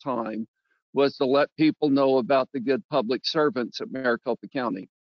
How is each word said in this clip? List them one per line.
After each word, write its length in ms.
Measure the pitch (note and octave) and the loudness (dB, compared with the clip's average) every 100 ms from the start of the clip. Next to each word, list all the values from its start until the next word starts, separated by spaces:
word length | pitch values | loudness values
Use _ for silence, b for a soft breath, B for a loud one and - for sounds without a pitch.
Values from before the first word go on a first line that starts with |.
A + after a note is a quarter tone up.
time 440 | C#3 A#2+ A2 A2 A2+ _ _ _ _ | -6 -4 -4 -6 -10 _ _ _ _
was 220 | C3 C#3 - | 0 0 2
to 100 | C3+ | 2
let 280 | C#3 D3 - | 2 2 2
people 340 | D#3 - D3+ | 0 2 2
know 280 | C#3 C3+ C3+ | 4 4 2
about 300 | A2+ C3+ B2+ | 4 2 2
the 60 | C#3 | -4
good 240 | A#2 C3 - | -2 -2 0
public 340 | D3+ A2+ B2 | -2 0 -4
servants 560 | - D#3+ D3+ B2 A2+ - | -2 0 0 0 -6 -8
at 100 | - | -10
Maricopa 560 | C3 B2+ A#2 - A2+ G#2 | -4 -2 -2 -2 -6 -6
County. 420 | C#3 A#2+ F#2+ F2+ _ | -6 -4 -6 -10 _